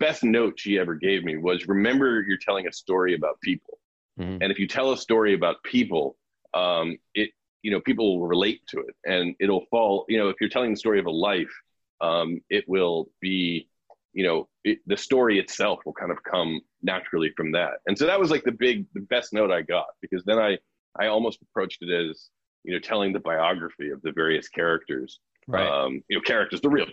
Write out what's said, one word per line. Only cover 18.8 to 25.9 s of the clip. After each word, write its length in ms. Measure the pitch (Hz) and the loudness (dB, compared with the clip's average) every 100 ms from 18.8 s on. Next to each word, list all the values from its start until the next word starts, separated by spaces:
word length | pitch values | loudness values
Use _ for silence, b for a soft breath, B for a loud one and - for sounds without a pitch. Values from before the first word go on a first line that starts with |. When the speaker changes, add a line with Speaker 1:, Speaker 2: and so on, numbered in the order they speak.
| 98 | -4
Speaker 1:
the 80 | 98 | -10
best 320 | 98 123 - | -4 -4 -2
note 180 | 107 104 | 0 2
I 100 | 87 | 2
got, 260 | 78 87 - - | 0 -2 -2 -10
because 220 | 92 92 92 | -6 -4 0
then 140 | 110 | 2
I, 180 | 107 92 _ _ _ - | 2 0 _ _ _ -4
I 100 | 107 | 0
almost 340 | 107 117 - | 2 0 -4
approached 400 | _ - 92 - | _ -6 -6 -6
it 100 | 87 | -2
as, 380 | 87 82 78 - _ _ _ | -2 -2 -6 -16 _ _ _
you 100 | 85 | -6
know, 60 | 90 | -6
telling 340 | - 110 98 | -2 0 0
the 60 | 98 | -2
biography 680 | 80 80 82 90 82 - 73 | -2 0 2 0 -4 -8 -10
of 120 | 67 | -8
the 100 | 78 | -6
various 360 | 76 80 80 - | -2 0 0 -2
characters. 720 | - 85 82 - 67 64 - _ _ - | -2 0 0 -2 -8 -8 -14 _ _ -6
Speaker 2:
Right. 200 | 95 78 | -2 0
Speaker 1:
Um, 360 | 69 67 | 0 -2